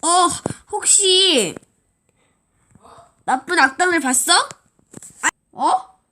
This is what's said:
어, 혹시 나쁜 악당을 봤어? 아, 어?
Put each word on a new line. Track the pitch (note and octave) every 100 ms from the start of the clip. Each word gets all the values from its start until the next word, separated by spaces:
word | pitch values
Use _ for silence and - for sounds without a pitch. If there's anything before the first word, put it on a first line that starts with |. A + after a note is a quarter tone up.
어, | D#4+ F4+ F4 - - - _
혹시 | G#4 - - F#4+ F#4 F#4+ C#4+ F#3 - _ _ _ _ _ _ _ _ _ _ _ _ - - - _ -
나쁜 | B3+ - F4
악당을 | C4+ C4+ F4+ E4
봤어? | C4 B3 - F#4 C#5 - _ _ _ - - -
아, | - _ _
어? | - D4 F#4 - _ _